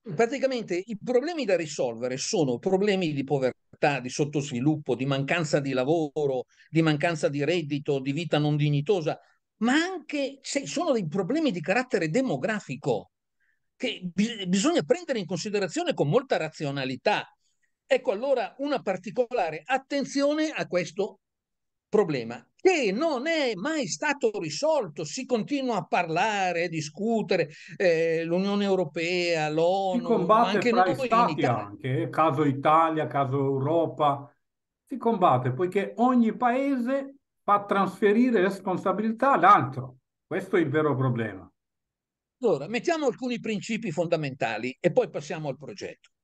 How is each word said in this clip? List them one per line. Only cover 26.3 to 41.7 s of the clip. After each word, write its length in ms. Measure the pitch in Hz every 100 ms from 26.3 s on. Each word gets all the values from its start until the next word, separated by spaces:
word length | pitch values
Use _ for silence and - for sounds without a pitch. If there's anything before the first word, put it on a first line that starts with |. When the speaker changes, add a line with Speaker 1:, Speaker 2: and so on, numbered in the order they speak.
| 208 185 170
Speaker 1:
a 40 | 175
discutere, 840 | 160 147 - 214 226 196 190 147 - - 165
eh, 480 | 190 165 165 160
l'Unione 400 | 165 175 196 202
Europea, 840 | 202 190 175 170 165 180 175 165 151
Speaker 2:
Si 80 |
Speaker 1:
l'onu, 480 | 156 170 190 190 233
Speaker 2:
combatte 540 | - 220 175 214 220 202
Speaker 1:
anche 140 | 233
Speaker 2:
fra 120 | 226
gli 20 |
Speaker 1:
noi 60 | 185
in 140 | 175
Speaker 2:
stati 280 | 180 226 202
Speaker 1:
Italia. 320 | 156 135 117
Speaker 2:
anche, 380 | 104 101 131 135
eh, 60 | 170
caso 340 | - 160 143
Italia, 600 | 147 135 156 156 165 160 143
caso 320 | 143 139 139
Europa, 1000 | 135 135 131 170 156 - 147 139 - _ _ _ _ _
si 120 | _ 254
combatte 560 | 226 220 175 127 127
poiché 400 | 127 180 196 196 -
ogni 380 | 240 254 226 196
paese 800 | 247 247 277 269 233 277 277 - _ _
fa 200 | - 202
trasferire 760 | 202 202 185 - 208 220 254 226
responsabilità 920 | 185 196 - 180 196 185 220 226 269
all'altro, 640 | 254 175 202 127 131 127 - _ _ _
questo 300 | 170 185 196
è 40 |
il 80 | 151
vero 280 | 147 151 131
problema. 520 | 131 113 110 95 90 _ _